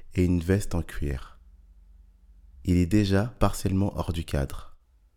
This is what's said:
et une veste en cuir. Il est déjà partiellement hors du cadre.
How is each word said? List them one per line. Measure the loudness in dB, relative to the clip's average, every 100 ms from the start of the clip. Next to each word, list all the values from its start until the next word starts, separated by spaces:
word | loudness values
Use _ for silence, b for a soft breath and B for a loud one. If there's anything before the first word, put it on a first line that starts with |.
| b
et | 0
une | 2 2
veste | 2 0 2
en | -4
cuir. | -4 -6 -4 -6 -10 -20 -20 -20 -20 -20 -20 -20 -20 _ _ -20 -20 -8
Il | 0 2
est | 4
déjà | 4 4 2 0 0
partiellement | 0 0 -2 0 0 -2
hors | -4
du | -4
cadre. | -2 -2 -2 -6 -14 -20 _ _ _